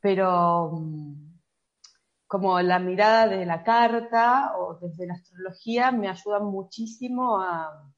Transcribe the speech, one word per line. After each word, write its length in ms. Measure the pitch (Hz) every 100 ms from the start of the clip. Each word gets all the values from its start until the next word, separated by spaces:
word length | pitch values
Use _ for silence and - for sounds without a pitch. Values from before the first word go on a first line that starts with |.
pero, 680 | 202 190 190 180 175 170 165
mm, 420 | 165 160 156 151 147 147 170 _ _ _ _ - _ _ _ _
como 340 | 196 190 180
la 180 | 180 180
mirada 480 | 180 185 214 226 220
de 160 | 190 175
la 160 | 165
carta 880 | 196 233 233 233 233 233 233 262 277 185
o 160 | 180
desde 320 | 170 175 160 180
la 80 |
astrología 760 | 175 _ 180 185 185 226 233 254
me 160 | 247 196
ayuda 320 | 185 208 208
muchísimo 1000 | 208 196 190 - 226 226 254 247 254 202
a 500 | 185 170 160 151 143